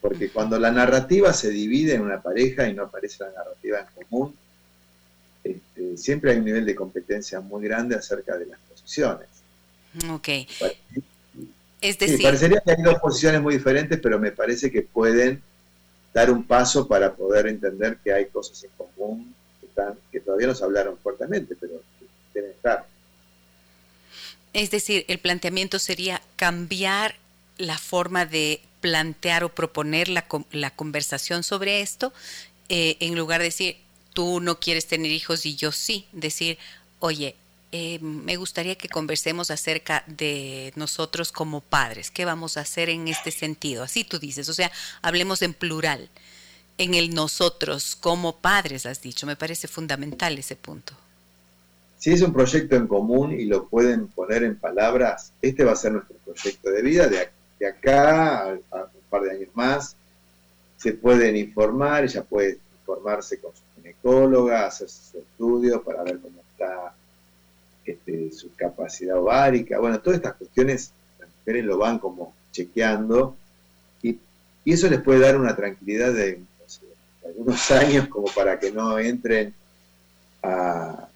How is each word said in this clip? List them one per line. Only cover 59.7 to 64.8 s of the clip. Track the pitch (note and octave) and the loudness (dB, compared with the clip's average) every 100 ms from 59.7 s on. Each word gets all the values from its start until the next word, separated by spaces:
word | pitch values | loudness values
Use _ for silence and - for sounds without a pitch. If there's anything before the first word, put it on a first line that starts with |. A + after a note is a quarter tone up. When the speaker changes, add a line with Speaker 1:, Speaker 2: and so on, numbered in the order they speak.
| C#3+ C#3 - _ _ _ _ _ _ _ _ | 0 -4 -16 _ _ _ _ _ _ _ _
Speaker 1:
se | A2+ | -4
pueden | G#2+ A#2+ B2 A2+ G#2+ | 2 6 8 6 2
informar, | G#2 - G#2+ B2+ C#3+ D3 | -2 2 2 4 2 2
ella | C3+ - | 0 -2
puede | - G#2 G2 F2+ _ _ | -4 0 0 -2 _ _
informarse | - F#2+ G#2 G#2 - - | -8 -6 -4 -4 -4 -12
con | - - | -12 -20
su | _ _ | _ _
ginecóloga, | - - B2 C3 C3+ C3 B2 A#2 G2 | -20 -4 4 6 6 6 4 2 0
hacer | - | -4